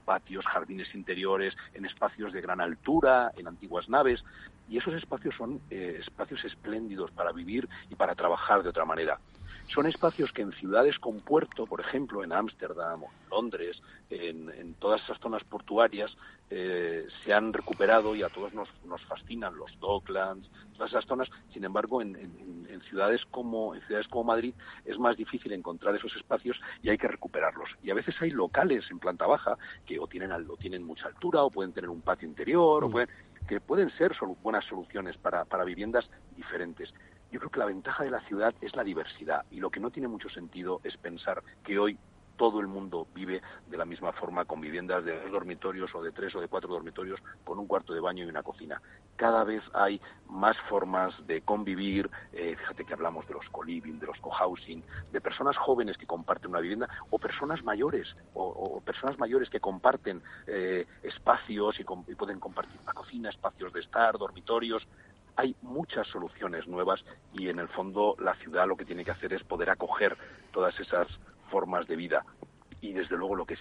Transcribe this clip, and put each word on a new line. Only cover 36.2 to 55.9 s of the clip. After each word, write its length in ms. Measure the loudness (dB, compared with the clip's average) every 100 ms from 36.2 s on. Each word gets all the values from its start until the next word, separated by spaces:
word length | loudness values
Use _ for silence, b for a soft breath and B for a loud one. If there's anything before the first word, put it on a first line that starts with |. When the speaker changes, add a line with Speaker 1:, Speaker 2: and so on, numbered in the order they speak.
| -20 -16
Speaker 1:
diferentes. 580 | -8 -6 -6 -8 -12 b b b -12
Yo 80 | -10
creo 100 | -6
que 80 | -2
la 80 | 0
ventaja 380 | -2 -4 -2
de 60 | -2
la 100 | -2
ciudad 340 | -4 0 2 2
es 160 | -4 -4
la 80 |
diversidad 600 | -2 -2 -4 -6 -2 -2 -2
y 80 | -6
lo 100 | -4
que 120 | -4
no 100 | -6
tiene 160 | -4 -6
mucho 220 | -6 -10
sentido 520 | -12 -12 -8 -4 -4
es 120 | -4 -8
pensar 460 | -10 -6 -4 -4 B -14
que 120 | -2 2
hoy 220 | 4 2 -8 -20 -16 2
todo 240 | 4 4
el 60 | 0
mundo 400 | -4 -6 -6 -6
vive 260 | -8 -6 -6 B B -10
de 80 | -6
la 80 |
misma 280 | -4 -4 -4
forma 320 | -4 -2 -2
con 160 | -2 -4
viviendas 440 | -4 -4 0 0
de 140 | 0 -4
dos 100 | -4
dormitorios 640 | -4 -4 -4 -4 -4 -6
o 80 | -6
de 100 | -6
tres 220 | -4 -6
o 60 | -4
de 80 | -4
cuatro 220 | -4 -2
dormitorios, 500 | -4 -6 -8 -8 -8 B -14
con 140 | -8 -6
un 80 | 0
cuarto 280 | 0 0
de 60 | -2
baño 240 | -2 -2
y 40 | -6
una 140 | -6
cocina. 380 | -8 -10 -10 -10 B B -18 2
Cada 280 | 6 6
vez 180 | 4 0 -2
hay 280 | 4 4 2 B B -12
más 280 | 4 4 4 2
formas 460 | 0 2 2 2 0 -4
de 140 | -2
convivir. 680 | 2 0 0 0 2 2 0 B B
Eh, 220 | -6 -4 -4
fíjate 260 | -6 -8
que 80 | -8
hablamos 320 | -2 -2 -2 -6
de 80 |
los 140 | -10 -8
co-living, 480 | -8 -6 -6 -6 -8
de 80 | -8
los 120 | -8
co-housing, 640 | -6 0 0 0 -8 -12 -10 B -6
de 80 | -4
personas 360 | -2 0 2 2
jóvenes 400 | 4 4 4